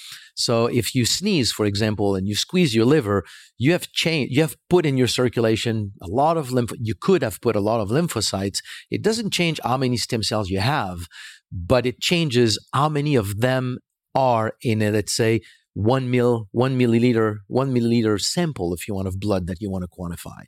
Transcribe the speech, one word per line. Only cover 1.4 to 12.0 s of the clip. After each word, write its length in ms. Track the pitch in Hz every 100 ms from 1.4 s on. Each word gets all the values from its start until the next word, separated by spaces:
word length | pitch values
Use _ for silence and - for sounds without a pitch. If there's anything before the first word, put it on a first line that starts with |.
| 110
for 120 | - 107
example, 500 | 101 110 104 101 98
and 120 | 95
you 80 | 104
squeeze 400 | - 185 165 113
your 100 | 113
liver, 380 | 156 107 101 - - - -
you 140 | 123
have 180 | 175 -
cha-, 320 | - 170 160 120
you 140 | 123
have 160 | 156 - _
put 160 | 180 156
in 120 | 131
your 100 | 123
circulation 840 | - 127 123 113 110 120 113 101 101
a 60 | 92
lot 280 | 110 151 165
of 160 | 131
lymph-, 220 | 127 120 -
you 140 | 110 98
could 220 | - 185
have 180 | 123 -
put 160 | 120 104
a 60 |
lot 180 | 101 117
of 100 | 98
lymphocytes. 680 | 127 170 113 98 98 98 - - - -
It 120 | 110
doesn't 280 | 143 226 208
change 300 | - 170 156
how 140 | 113 127
many 180 | 131 120
stem 280 | - 120
cells 260 | 101 110 98
you 100 | 95
have, 480 | 104 147 101 90 85 - - - _
but 360 | 92 87 127 123
it 160 | 120